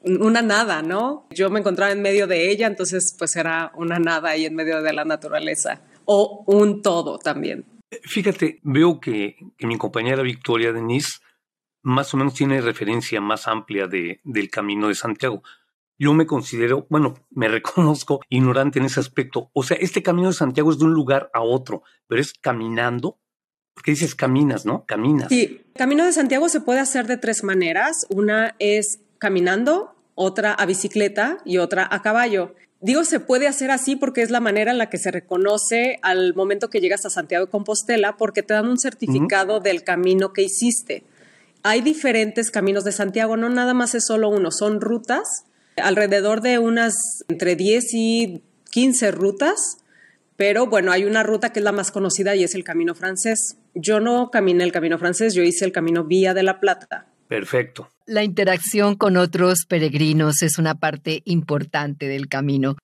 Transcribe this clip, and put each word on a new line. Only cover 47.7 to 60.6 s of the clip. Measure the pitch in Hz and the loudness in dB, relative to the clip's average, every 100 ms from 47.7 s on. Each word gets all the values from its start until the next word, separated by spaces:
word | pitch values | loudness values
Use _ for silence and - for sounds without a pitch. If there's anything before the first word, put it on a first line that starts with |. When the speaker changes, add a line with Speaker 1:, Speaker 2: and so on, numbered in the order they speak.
| 226 240 | 2 0
Speaker 1:
y | 233 226 226 220 170 - _ - | 0 0 0 -2 -6 -16 _ -6
quince | 233 262 247 214 | 2 2 4 0
rutas, | 175 196 196 294 415 - - _ _ _ _ _ - | 2 0 0 0 0 -4 -10 _ _ _ _ _ 0
pero | 202 208 247 | 2 2 2
bueno, | 208 185 | 2 2
hay | 185 | 2
una | 202 220 | 2 2
ruta | 214 214 180 | 2 0 0
que | 214 | 0
es | |
la | 208 | 0
más | 202 190 | 0 -2
conocida | 202 190 180 196 202 | -2 -2 0 0 2
y | |
es | 170 | 0
el | 190 | -2
Camino | 175 165 170 | -4 -2 -2
Francés. | 170 185 185 226 220 - - _ | -4 -6 -4 -2 -2 -4 -8 _
Yo | 175 160 214 | -6 0 2
no | 233 240 247 | 2 2 2
caminé | 220 190 175 | 2 4 4
el | 180 | 2
Camino | 170 160 165 | 0 0 0
Francés, | 175 175 226 | 0 0 2
yo | 180 | 4
hice | 175 175 | 2 2
el | 185 | -2
Camino | 180 165 170 | -2 0 0
Vía | 156 185 185 | 2 2 4
de | 185 | 2
la | 190 190 | 0 2
Plata. | 196 180 - - - _ _ | 0 -2 -6 -14 -14 _ _
Speaker 2:
Perfecto. | 110 95 127 123 - - _ - | -6 -2 -2 -2 -8 -20 _ -4
Speaker 3:
La | 208 | -2
interacción | 208 185 190 180 - 214 202 202 | 0 0 0 0 0 2 2 4
con | 208 180 | 4 4
otros | 175 175 180 180 - | 4 4 2 2 0
peregrinos | 175 156 147 156 156 151 147 | 0 0 2 2 4 2 2
es | 160 | 0
una | 160 | 2